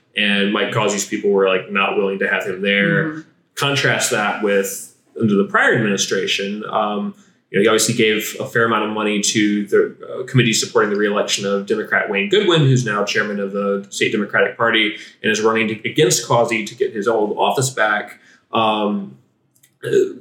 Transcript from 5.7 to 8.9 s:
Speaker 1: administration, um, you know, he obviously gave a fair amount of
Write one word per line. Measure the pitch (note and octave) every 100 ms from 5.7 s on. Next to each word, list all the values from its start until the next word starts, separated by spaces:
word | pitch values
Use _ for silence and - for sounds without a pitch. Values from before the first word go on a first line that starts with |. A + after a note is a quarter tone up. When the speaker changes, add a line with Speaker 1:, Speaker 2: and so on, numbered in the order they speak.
| -
Speaker 1:
administration, | G#2+ G2 - G2+ F#2 - G2 G#2 G#2+
um, | G#2+ G#2+ G#2 G2+ - _ _ _
you | F#2+
know, |
he | G#2+
obviously | A2 - A2+
gave | A2 G#2+ - -
a | -
fair | A#2+ A2+
amount | A2
of | G#2+